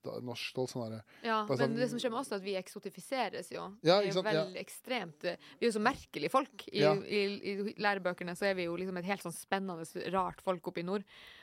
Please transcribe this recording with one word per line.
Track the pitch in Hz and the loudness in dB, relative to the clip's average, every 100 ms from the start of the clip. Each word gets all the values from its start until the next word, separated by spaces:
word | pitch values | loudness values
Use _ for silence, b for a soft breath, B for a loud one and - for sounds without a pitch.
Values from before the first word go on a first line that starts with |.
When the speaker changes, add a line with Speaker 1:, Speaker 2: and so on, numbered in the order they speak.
Speaker 1:
da, | - 113 | -8 -6
norsk | 123 117 - | -6 -6 -4
stolt, | 131 127 | -2 -2
sånn | 131 113 | -2 -6
der, | 110 B B | -8 B B
Speaker 2:
Ja, | 233 220 214 | 0 2 2
Speaker 1:
bare | 135 | 4
Speaker 2:
men | 233 | 4
Speaker 1:
sånn | 233 | 4
Speaker 2:
det | 247 | 0
som | 240 | 0
skjer | 247 | -2
med | 233 | -2
oss | 269 | -2
er | 202 | -4
at | |
vi | 190 190 | -2 -4
er | |
eksotifiseres | 180 202 190 180 - 262 214 - - | -6 -10 -12 -12 -4 -2 -2 -4 -8
jo. | - 175 208 | -8 -10 2
Speaker 1:
Ja, | 160 196 | 6 6
Speaker 2:
Vi | 196 | 6
er | |
Speaker 1:
ikke | |
sant? | 175 208 | 2 2
Ja. | 156 - | 2 0
Speaker 2:
veldig | 180 | -4
ekstremt, | - - 233 247 170 - 180 | -10 -10 -4 -4 -4 -6 -6
eh, | 175 B B | -6 B B
vi | 233 | 2
er | |
jo | 214 | 4
så | |
merkelige | 226 285 - 151 151 | 2 0 -4 -4 2
folk. | - - - - | 2 2 -4 -4
I, | - | 4
Speaker 1:
Ja. | 151 - | 6 6
Speaker 2:
i, | - 208 196 202 | 2 0 0 -2
i | 196 196 208 - | -4 -2 -4 0
lærebøkene | 208 196 180 175 180 175 | 2 2 0 -2 -4 0
så | 202 | 0
er | 185 | 2
vi | 170 | 0
jo | 170 | -2
liksom | 185 185 | -4 -4
et | 180 | -2
helt | 196 | -2
sånn | 170 - | -4 -8
spennende, | - 196 190 165 160 180 190 | -2 0 0 -6 -8 -6 0
rart | 190 180 - | 0 0 0
folk | 190 180 180 | -2 0 -2
oppe | 175 | -4
i | |
nord. | 175 202 - B B B | -2 -2 -4 B B B